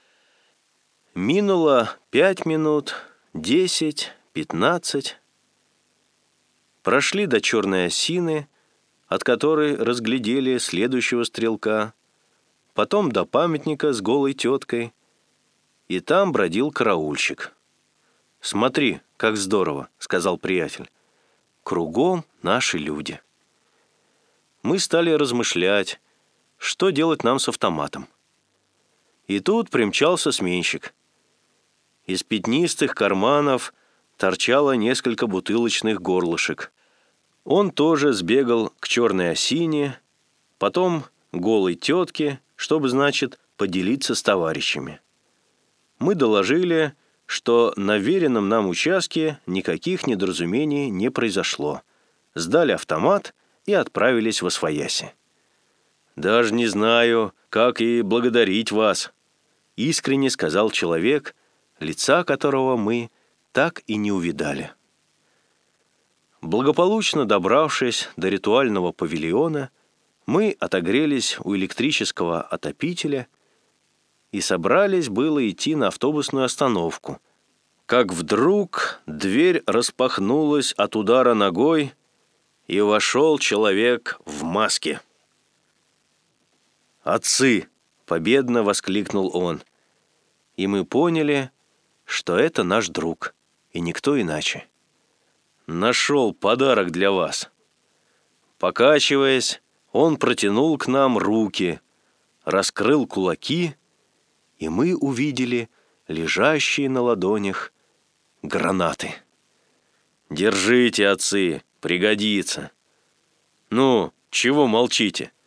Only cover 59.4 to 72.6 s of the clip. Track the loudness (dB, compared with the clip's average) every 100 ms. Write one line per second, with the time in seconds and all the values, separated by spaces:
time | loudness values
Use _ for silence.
59.4 | _ _ _ -6 -2 -2 0 0 0 0
60.4 | -2 0 0 0 -2 0 0 0 -4 -16
61.4 | _ _ _ _ -8 -4 2 2 2 -2
62.4 | 0 0 2 0 0 -2 -4 -14 _ _
63.4 | _ 0 0 -2 -6 -4 -2 -2 -2 -4
64.4 | -6 -6 -10 -16 _ _ _ _ _ _
65.4 | _ _ _ _ _ _ _ _ _ _
66.4 | -4 0 2 2 2 2 0 -2 2 2
67.4 | 4 2 2 0 -2 -2 -8 -4 -2 -2
68.4 | 2 2 2 0 -2 -2 -6 -4 -2 0
69.4 | 0 -2 -8 _ _ _ _ _ -2 0
70.4 | 0 -2 -2 -2 0 0 0 0 -2 -6
71.4 | -4 -2 -2 -2 -2 -2 -4 -4 -2 -2
72.4 | -4 -8